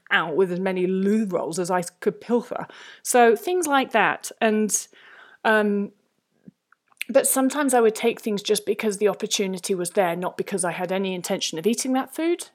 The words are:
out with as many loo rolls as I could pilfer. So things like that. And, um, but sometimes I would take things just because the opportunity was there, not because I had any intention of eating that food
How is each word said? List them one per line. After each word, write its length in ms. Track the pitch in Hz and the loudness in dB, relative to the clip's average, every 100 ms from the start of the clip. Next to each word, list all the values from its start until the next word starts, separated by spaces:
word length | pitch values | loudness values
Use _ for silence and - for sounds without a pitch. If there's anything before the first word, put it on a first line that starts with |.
| - | -2
out 240 | 196 165 | 0 0
with 160 | 156 185 | 0 0
as 80 | 180 | 0
many 300 | 190 185 180 | -2 0 0
loo 380 | 190 196 220 208 | 0 2 0 0
rolls 340 | 175 143 165 | -4 -4 -4
as 100 | 175 | -2
I 120 | 180 175 - | -2 -2 -4
could 200 | 208 - | -4 -4
pilfer. 460 | - 240 - - 165 - - - | -2 -2 -2 -10 -10 -14 -20 -14
So 340 | - 247 233 214 | 0 6 6 4
things 320 | 359 359 302 | 0 -2 2
like 240 | 277 254 | 0 2
that. 400 | 220 170 - - - | 2 2 0 -8 -2
And, 480 | 226 214 214 - - - - - - - | 0 2 0 -2 -6 -20 -20 -20 -20 -4
um, 480 | 226 220 208 202 202 _ _ _ _ _ - _ _ _ _ - - | 2 2 2 0 -4 _ _ _ _ _ -20 _ _ _ _ -14 0
but 180 | 262 254 | 2 2
sometimes 440 | 262 262 277 277 | 2 0 0 2
I 80 | 247 | 4
would 140 | 226 | 4
take 260 | 220 233 - | 2 -2 -2
things 220 | 226 202 | -4 -4
just 240 | - 208 - | 0 -2 0
because 320 | 208 220 196 | -2 -2 0
the 100 | 202 | 0
opportunity 640 | 190 208 - 190 185 - | 0 -4 -2 -2 -4 -4
was 160 | 185 175 | -4 0
there, 260 | 208 180 175 | 0 0 0
not 200 | 180 - | -4 -4
because 280 | - 190 | -6 -2
I 80 | 180 | -4
had 180 | 160 180 | -4 -4
any 240 | 190 190 | -2 -2
intention 440 | 180 - 190 - 160 | -4 -4 -4 -4 -2
of 80 | 190 | 0
eating 260 | 240 262 | 0 0
that 220 | 262 262 | -2 -2
food 340 | - 330 349 - | -4 -2 -2 -6